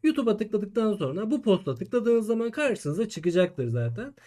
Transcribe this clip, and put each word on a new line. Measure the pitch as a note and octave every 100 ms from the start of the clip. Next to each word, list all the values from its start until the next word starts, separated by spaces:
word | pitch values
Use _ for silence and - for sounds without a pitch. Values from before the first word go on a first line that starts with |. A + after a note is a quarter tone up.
YouTube'a | D#4 D#4 A3+ G#3+
tıkladıktan | A3 G#3 G3+ A#3 A3
sonra | G#3 C#3 D#3+ G#3+
bu | C4
posta | A3+ F#3 - A#2+
tıkladığınız | F#3 B3 A3+ A#3 G#3+
zaman | A3+ A#3
karşınıza | C4 D4 G3+ G#3 D#3+ A3
çıkacaktır | - E3 F3 F3+ - A#2+
zaten. | A#2+ A#2 A#2+ C4 C#4